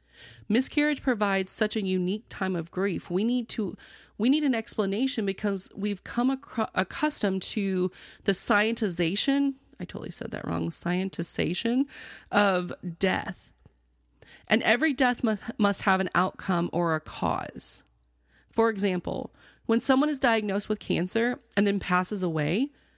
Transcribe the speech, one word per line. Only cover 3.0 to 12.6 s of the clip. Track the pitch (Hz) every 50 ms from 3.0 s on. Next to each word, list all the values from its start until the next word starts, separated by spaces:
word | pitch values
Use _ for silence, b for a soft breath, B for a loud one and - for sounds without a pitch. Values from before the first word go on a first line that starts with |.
| - -
We | 170 185 208
need | 233 247 247 233 -
to, | - - 214 190 - B B B B B B B B B
we | 208 247
need | 277 311 302
an | 277 254
explanation | 226 226 - - - 208 196 196 208 262 262 - - 202
because | 196 196 190 - 214 196 190 - - -
we've | - 190 208 202 190 -
come | - - - 240 254
acro-, | 269 262 - - - - 220 - -
accustomed | - 190 - - - - 302 294 - - 196 190 190 -
to | - - 214 196 196 190 185 180 180 B B B B B B B
the | -
scientization, | 196 - - - 240 202 208 220 233 - 226 196 170 - 180 165 190 202 - - 277 277 277 277 269 - _ _ - -
I | 180
totally | - - - - -
said | - - - -
that | - - - -
wrong, | 165 165 165 170
scientization | 165 - - 175 180 180 190 190 - - 175 - - - 160 156 180 - - 226 240 254 277 285 B B B B B B B B
of | - 202 208 202 190 180